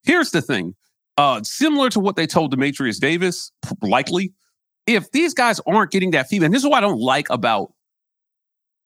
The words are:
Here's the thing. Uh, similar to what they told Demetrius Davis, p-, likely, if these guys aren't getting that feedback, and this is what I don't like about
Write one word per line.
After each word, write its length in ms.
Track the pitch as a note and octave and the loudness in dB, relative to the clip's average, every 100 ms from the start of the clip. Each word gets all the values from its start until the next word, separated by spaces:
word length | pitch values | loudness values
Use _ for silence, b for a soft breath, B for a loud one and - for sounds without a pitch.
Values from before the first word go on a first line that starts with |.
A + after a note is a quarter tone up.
Here's 280 | - F4 D4 | 0 0 2
the 100 | E3+ | -2
thing. 340 | B2 A2 F2 - _ _ _ - | -2 -4 -4 -10 _ _ _ 0
Uh, 240 | C#3+ A#2 | 2 0
similar 460 | A2 - D#4 C#4+ B3+ | -4 -2 0 2 2
to 100 | G#3+ | 2
what 160 | G3 F#3+ | 0 0
they 120 | D#3+ | -2
told 240 | E3+ D3 | 0 0
Demetrius 480 | C3+ C#3+ C#3 C3 G2 | 0 -2 -2 -4 -2
Davis, 520 | C3+ E3+ F3+ F3 - _ - | -2 0 -2 -4 -12 _ -12
p-, 220 | - - | -6 0
likely, 460 | G#3 - F3 F#3+ _ _ _ _ _ - | 0 0 -2 -4 _ _ _ _ _ 0
if 240 | G#3+ - | 0 0
these 220 | C#4+ E4+ | -2 0
guys 260 | - A#3+ F#3+ - | 0 0 0 0
aren't 240 | G#3+ F#3+ | 2 2
getting 200 | G3 F#3 | 0 0
that 160 | D3 C3 | 0 0
feedback, 180 | G#3 D#3 | 0 2
and 60 | |
this 80 | B3+ | 2
is 40 | C#4+ | 2
what 80 | C4+ | 2
I 40 | |
don't 180 | G3+ B2 | 2 0
like 300 | B2+ C#3 - | 0 0 0
about 440 | B2 A#2 G#2 - _ _ _ _ _ _ _ _ _ _ _ | -2 0 -2 -4 _ _ _ _ _ _ _ _ _ _ _